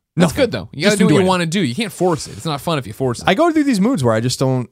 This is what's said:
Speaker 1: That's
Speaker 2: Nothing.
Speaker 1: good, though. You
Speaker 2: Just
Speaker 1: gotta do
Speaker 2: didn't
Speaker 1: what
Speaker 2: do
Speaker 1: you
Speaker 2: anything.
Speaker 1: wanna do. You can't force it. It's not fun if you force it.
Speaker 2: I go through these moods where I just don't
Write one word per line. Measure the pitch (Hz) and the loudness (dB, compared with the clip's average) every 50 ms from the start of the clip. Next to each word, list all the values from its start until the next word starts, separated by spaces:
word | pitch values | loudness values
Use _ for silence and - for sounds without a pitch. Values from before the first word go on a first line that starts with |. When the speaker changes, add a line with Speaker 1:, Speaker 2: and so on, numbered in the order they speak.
| _ _ _ | _ _ _
Speaker 1:
That's | 165 175 160 | 0 0 0
Speaker 2:
Nothing. | - 294 | 0 0
Speaker 1:
good, | 269 226 147 | -2 -2 -2
though. | 101 82 - | -4 -8 -10
You | - 135 165 | -8 -2 0
Speaker 2:
Just | 208 214 | 2 2
Speaker 1:
gotta | 196 | 4
do | 190 | 4
Speaker 2:
didn't | |
Speaker 1:
what | 160 | 4
Speaker 2:
do | 151 | 4
Speaker 1:
you | - | 4
Speaker 2:
anything. | 185 185 | 4 2
Speaker 1:
wanna | 185 180 175 165 | 2 0 0 -2
do. | 160 208 | 0 0
You | 175 120 117 | -2 -2 -2
can't | 147 233 185 | -4 -6 -6
force | - - 175 185 165 123 - - | -4 -2 0 0 0 -2 -4 -10
it. | 85 98 | -14 -10
It's | - | -8
not | 165 147 139 | -6 -6 -6
fun | - 175 165 139 | -4 -4 -4 -4
if | 123 - | -4 -8
you | 107 | -8
force | - 135 127 117 - | -4 -4 -4 -4 -2
it. | - 165 | 0 0
Speaker 2:
I | 190 | 2
go | 233 330 349 | 4 2 2
through | 311 320 285 | 2 2 2
these | 285 247 185 | 2 2 2
moods | 190 240 277 175 127 | 2 2 2 2 2
where | 117 110 | 2 2
I | 110 | 2
just | 117 127 - - | 0 -2 -2 0
don't | 135 131 131 127 120 - | 0 0 0 -2 -4 -6